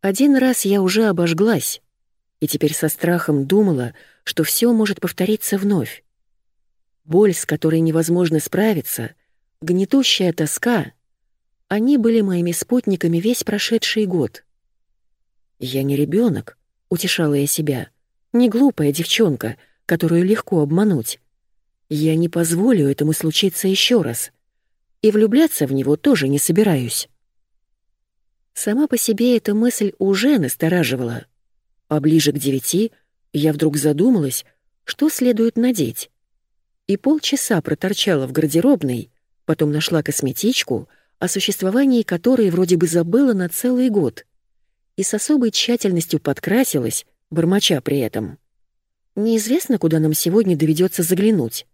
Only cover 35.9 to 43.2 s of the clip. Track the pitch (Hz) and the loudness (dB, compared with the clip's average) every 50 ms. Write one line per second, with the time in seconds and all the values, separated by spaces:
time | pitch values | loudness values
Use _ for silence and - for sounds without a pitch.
35.9 | 113 - - _ _ _ _ _ _ _ _ _ _ _ _ _ _ _ _ _ | -4 -8 -14 _ _ _ _ _ _ _ _ _ _ _ _ _ _ _ _ _
36.9 | 202 196 _ 269 311 311 - - - 262 - - 233 170 - - 151 - - 190 | -4 -2 _ 0 0 0 0 -2 -4 -4 -2 0 -2 -2 0 -2 -6 -4 -4 -6
37.9 | 202 - - - 180 143 135 127 131 151 156 151 143 165 175 262 285 196 151 135 | -4 -2 -2 0 0 0 -2 -2 -2 0 0 2 0 2 2 4 2 2 0 -2
38.9 | 123 117 - - _ _ _ _ _ _ _ - 156 - 160 147 147 151 151 - | -4 -4 -6 -10 _ _ _ _ _ _ _ -4 -2 0 0 0 0 -2 -2 0
39.9 | 175 160 147 - 143 - - 135 120 - - 214 254 - - - 127 104 - _ | -2 -2 -2 -2 -4 -4 -4 -4 -4 -2 -2 -2 -2 -2 -4 -4 -4 -6 -6 _
40.9 | _ _ _ _ _ _ - 185 - 196 190 - 196 - 196 185 196 247 277 269 | _ _ _ _ _ _ -6 -4 -4 -2 -2 -4 -4 -2 -2 -2 0 2 2 2
41.9 | 254 240 214 - 180 170 - 240 262 247 226 190 165 175 185 170 180 170 170 165 | 2 2 0 -2 -4 -2 0 0 2 2 2 2 2 0 2 2 2 2 2 2
42.9 | 160 175 170 170 175 247 | 2 0 0 2 2 2